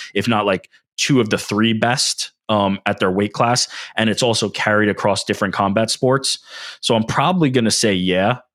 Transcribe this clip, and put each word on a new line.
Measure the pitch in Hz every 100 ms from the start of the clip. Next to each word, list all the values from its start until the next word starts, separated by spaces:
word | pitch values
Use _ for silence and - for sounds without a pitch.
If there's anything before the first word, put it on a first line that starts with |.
| -
if | 98 113
not, | 110 101
like, | 95 - _ _ -
two | - 131
of | 107
the | 101
three | - 104 113
best, | 113 117 127 - - - _ -
um, | 107 98 98 104
at | 101
their | 98
weight | 92 104
class. | - 120 120 - - - 104
And | 110
it's | 101
also | 120 107 104
carried | - 110 104 104
across | 95 107 95
different | - 101 98
combat | 95 101 104 113
sports. | - 127 135 - - - - - -
So | -
I'm | 113
probably | 110 - 151 185 147
gonna | 127 110
say | - 110
yeah, | 95 92 90 101 - -